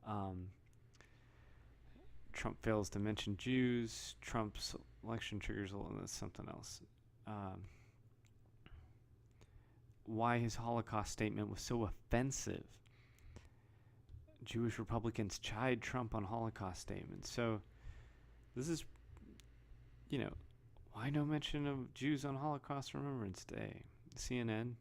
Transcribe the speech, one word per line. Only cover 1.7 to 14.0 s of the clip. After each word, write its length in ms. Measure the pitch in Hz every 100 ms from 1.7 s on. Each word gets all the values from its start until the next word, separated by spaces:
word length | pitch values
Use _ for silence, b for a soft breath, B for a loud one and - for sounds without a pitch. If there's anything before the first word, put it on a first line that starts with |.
| B B B - - -
Trump 240 | - 113 -
fails 260 | - 107 101
to 80 | 104
mention 380 | 104 107 - 101
Jews. 760 | - 127 127 120 117 - - -
Trump's 540 | - 123 107 - - - - -
election 340 | 110 113 - 107
triggers, 340 | 98 104 98
well, 200 | 101 101 101
that's 180 | 92 -
something 300 | 98 - -
else. 320 | - - - - - - - -
Um, 360 | 107 98 95 95 B B B - - - - - - - B B B B - - B B B B B B -
why 340 | - 110 117 120
his 160 | 117
Holocaust 580 | 110 117 117 110 107 104
statement 380 | - 107 104 104
was 100 | 104
so 240 | - 120
offensive. 800 | 107 - - 117 135 135 - - - - - B B B B B B B B B B B